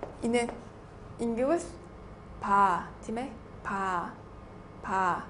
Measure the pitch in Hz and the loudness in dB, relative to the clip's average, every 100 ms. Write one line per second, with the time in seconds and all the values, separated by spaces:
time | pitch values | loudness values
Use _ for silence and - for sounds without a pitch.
0 | - - 233 240 240 - - - - - | -10 -2 2 4 2 -2 -12 -16 -16 -14
1 | - - 233 226 262 339 - - - - | -12 -2 0 4 4 4 2 -10 -14 -14
2 | - - - - - 202 196 170 - - | -14 -14 -14 -6 4 8 8 6 0 -8
3 | - 220 269 - - - - 196 190 180 | -6 -4 -4 -8 -14 -10 -4 -2 0 0
4 | 165 - - - - - - - - 190 | -2 -6 -14 -14 -14 -14 -16 -10 0 4
5 | 185 170 | 4 2